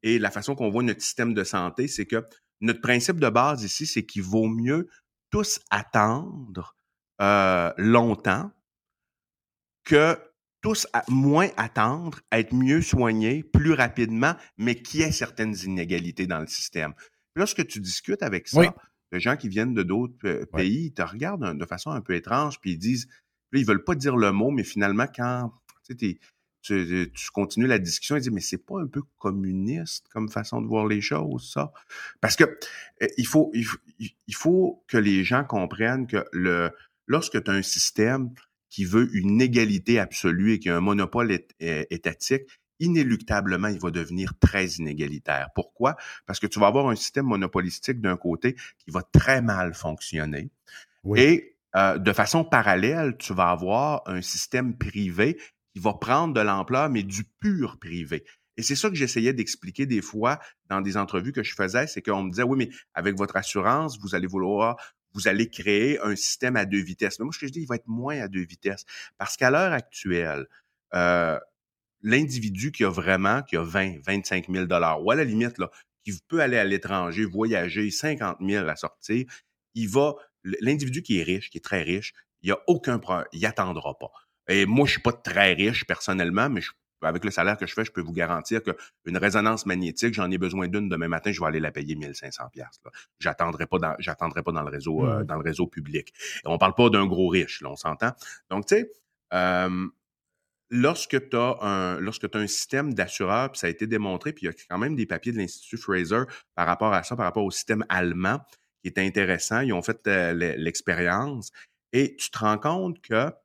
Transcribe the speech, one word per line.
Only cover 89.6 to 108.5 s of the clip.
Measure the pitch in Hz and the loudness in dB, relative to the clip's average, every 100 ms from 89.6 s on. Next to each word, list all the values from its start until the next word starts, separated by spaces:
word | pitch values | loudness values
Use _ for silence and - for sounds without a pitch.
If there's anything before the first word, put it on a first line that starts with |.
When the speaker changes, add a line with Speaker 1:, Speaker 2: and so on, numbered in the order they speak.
| 98 | -2
Speaker 1:
magnétique, | 92 87 80 117 | -2 -2 -2 -2
j'en | 107 90 | -2 -2
ai | 92 | -2
besoin | 90 95 90 | -2 -2 -2
d'une | 101 101 | -2 -2
demain | 87 85 | -4 -2
matin, | 82 104 | -4 -4
je | 90 | -2
vais | 82 | -2
aller | 78 | -2
la | 78 | -4
payer | 76 73 76 | -6 -8 -8
mille | 73 | -8
cinq | 69 69 | -12 -14
cents | - 62 | -14 -16
piastres, | 69 64 _ 67 | -16 -20 _ -20
là. | - - _ | -20 -20 _
J'attendrai | 87 73 85 80 78 | -6 -2 -4 -2 -2
pas | 92 | -2
dans, | 82 - | -2 -4
j'attendrai | - 78 85 82 | -8 -6 -4 -4
pas | 80 | -4
dans | 80 | -4
le | 73 | -6
réseau, | 71 76 78 65 | -6 -4 0 0
euh, | 69 | 0
Speaker 4:
Mhm. | 71 | -2
Speaker 1:
dans | 78 | -4
le | |
réseau | 78 80 90 | -4 -2 -4
public. | - 73 73 - _ - - | -4 -8 -8 -8 _ -12 -10
Et | 73 | -4
on | 82 | 2
parle | 95 | 2
pas | - 120 | 6 6
d'un | 104 98 | 6 2
gros | 90 92 | 2 4
riche, | 90 82 - | 2 0 -6
là, | 69 | -10
on | 71 | -8
s'entend. | 82 76 113 127 - - _ | -6 -2 -4 -6 -18 -20 _
Donc, | 95 101 | -6 2
tu | 208 | 2
sais, | 240 - _ _ _ | 2 -12 _ _ _
euh, | 90 92 90 92 90 92 _ _ _ _ _ _ _ _ | 0 2 2 0 -2 -4 _ _ _ _ _ _ _ _
lorsque | 120 131 170 - 131 131 | 2 2 2 -2 -2 0
t'as | 120 123 - | 0 0 0
un, | 104 98 92 90 | -2 0 -2 -2
lorsque | 95 110 101 | -6 -6 -6
t'as | 107 | -4
un | 104 | -4
système | - - 131 147 | -4 -4 -2 -2
d'assureurs, | 107 87 - 92 107 135 | -2 -4 -2 0 0 -2
puis | - | -2
ça | 87 | -4
a | |
été | 85 110 | -4 -2
démontré, | 110 101 90 151 | -2 -2 -4 -6
puis | 156 | -6
il | 87 | -8
y | |
a | 82 - | -8 -10
quand | 90 | -4
même | 123 151 | -4 -2
des | 101 | -4
papiers | 85 123 | -4 -4
de | 117 | -4
l'Institut | 92 - - 113 | -6 -8 -14 -12
Fraser | - 92 85 110 127 - _ | -2 -2 0 -2 -2 -10 _
par | - 85 | -2 0
rapport | 90 107 | 2 2
à | 95 | 0
ça, | - 120 | -2 -4
par | |
rapport | 117 110 | -2 0
au | 101 | -2
système | - - 107 - | -4 -2 -2 0
allemand, | 92 87 85 92 123 - | 0 0 0 -2 -2 -6